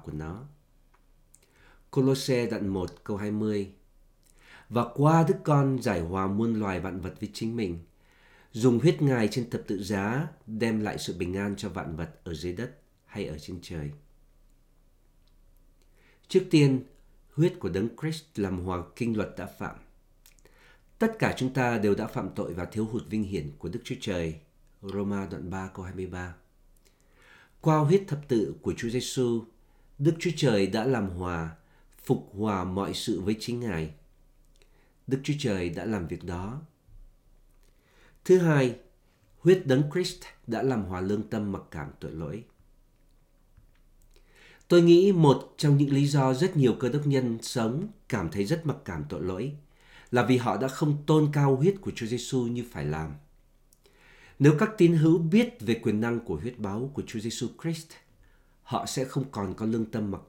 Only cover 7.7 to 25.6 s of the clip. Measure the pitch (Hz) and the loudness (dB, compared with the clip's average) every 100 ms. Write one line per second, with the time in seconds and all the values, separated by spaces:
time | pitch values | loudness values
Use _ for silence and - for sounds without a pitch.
7.7 | 85 - _ _ _ _ _ _ 110 127 | -6 -12 _ _ _ _ _ _ 2 4
8.7 | 117 156 147 143 123 104 127 113 101 - | 6 4 4 2 2 2 -2 -4 -8 -6
9.7 | 98 98 101 101 131 165 - 110 110 113 | -6 -2 -2 -2 -2 -6 -10 -12 -4 -2
10.7 | 110 104 - - 87 90 95 101 98 104 | 0 -2 -4 -8 -6 -4 -2 -4 -6 -8
11.7 | 85 69 78 80 - 90 76 90 90 127 | -8 -8 -8 -8 -10 -12 -8 -6 -6 -10
12.7 | - _ _ _ 104 98 147 - 90 - | -12 _ _ _ -8 -8 -8 -12 -14 -10
13.7 | 82 73 73 _ _ _ _ _ _ _ | -8 -8 -10 _ _ _ _ _ _ _
14.7 | _ _ _ _ _ _ _ _ _ _ | _ _ _ _ _ _ _ _ _ _
15.7 | _ _ _ _ _ _ 185 185 156 139 | _ _ _ _ _ _ 0 4 6 6
16.7 | 127 - - _ _ _ 147 175 - 95 | 4 -2 -18 _ _ _ 0 0 0 -4
17.7 | 95 117 - 156 160 - - 98 92 90 | -2 -2 -4 -8 -8 -10 -4 -2 -2 -4
18.7 | 90 85 - 117 107 90 - 90 - 92 | -6 -8 -6 -4 -2 -4 -8 -14 -10 -12
19.7 | - - _ _ _ - _ - _ - | -12 -20 _ _ _ -20 _ -20 _ -20
20.7 | _ _ _ 220 220 113 - 170 139 123 | _ _ _ -2 0 -2 0 -2 0 0
21.7 | 117 104 98 113 123 95 - 92 87 87 | 2 2 2 -2 -6 -6 -6 -6 -6 -6
22.7 | 107 110 113 76 107 98 95 73 - 85 | -6 -4 -6 -4 -4 -4 -6 -8 -10 -10
23.7 | 117 - 120 110 90 82 78 - _ _ | -10 -8 -8 -4 -2 -4 -6 -16 _ _
24.7 | _ 98 98 101 101 92 90 85 95 | _ -8 -6 -4 -4 -6 -10 -8 -8